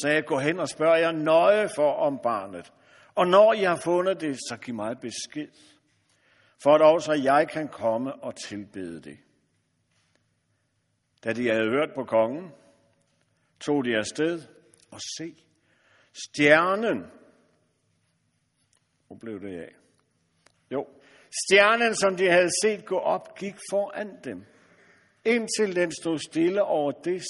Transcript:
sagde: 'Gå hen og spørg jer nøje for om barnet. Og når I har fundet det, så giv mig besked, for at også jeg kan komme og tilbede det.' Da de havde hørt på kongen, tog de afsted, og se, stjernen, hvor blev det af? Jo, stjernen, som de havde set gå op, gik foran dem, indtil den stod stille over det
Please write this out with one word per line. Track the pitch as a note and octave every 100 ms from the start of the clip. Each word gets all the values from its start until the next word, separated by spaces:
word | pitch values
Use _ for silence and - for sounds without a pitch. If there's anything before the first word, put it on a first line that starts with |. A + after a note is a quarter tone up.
sagde: | C#3+ D#3
'Gå | D#3 D3
hen | C#3+ F3+
og | D3
spørg | - D#3+ E3
jer | E3
nøje | D#3+ D#3 D#3+ F3+ G#3+ G3+ -
for | D3+
om | E3 D3+ C3+
barnet. | A#2 A2 G2 F2+ - _ _ - _ -
Og | F3+
når | F#3+ A3
I | A3
har | F#3 E3
fundet | E3+ F3 F#3 F3
det, | D#3 B2+
så | - A#2
giv | - A2+
mig | G#2+ B2
besked, | A#2+ - - D3+ D3 _ - _ _ _ _ _ _ _ _ _
for | C#3+ D3+
at |
også | D#3 E3 D3+
jeg | D3+ C3 C#3+ D#3+
kan | D#3+ D3
komme | - A#2 A2+ C3+
og | C#3 B2+ -
tilbede | - G#2 G2 G2 F2 E2
det.' | C#2+ C#2+ _ _ _ _ _ _ _ _ _ _ _ _ _ _ _ _ _ _ _ _
Da | A2+
de | A2+ A#2+
havde | A2 A2
hørt | C3 D#3 C3+
på |
kongen, | A#2 A2+ A2+ D3 F#3 - _ _ _ _ _ _ _ _ _ _
tog | - C#3+ B2
de | A2
afsted, | G#2 - D#3+ E3+ C3 - _ _ _
og | G2+ - -
se, | E3 - _ _ _ _ _ _ _
stjernen, | - - - D3 D#3 F3 G3 A3+ B2 E2+ - _ _ _ _ _ _ _ _ _ _ _ _ _ _ _ _ _ _ -
hvor | G2+
blev | A#2 G2+
det | G2 F2
af? | - - _ _ _ _ _ _ _ _ -
Jo, | C3 - - _ - _ - -
stjernen, | G3 G#3 A#3 A#3 G#3
som | G3 F3+
de | F#3+
havde | F3 F3+ -
set | A3 G3+ -
gå | F#3
op, | D#3 F3+ - -
gik | G3 F#3+ -
foran | G3 G3+ - G#3 F#3+
dem, | C3+ F#2 G#2+ _ _ _ _ _ _ _ A3+
indtil | A#3 G#3+ - G#3 F3+
den | F3 D3+
stod | E3 D#3
stille | - D#3 E3+ G3+
over | G3 D#3+ C#3+
det | C3+ E3+ F3+ -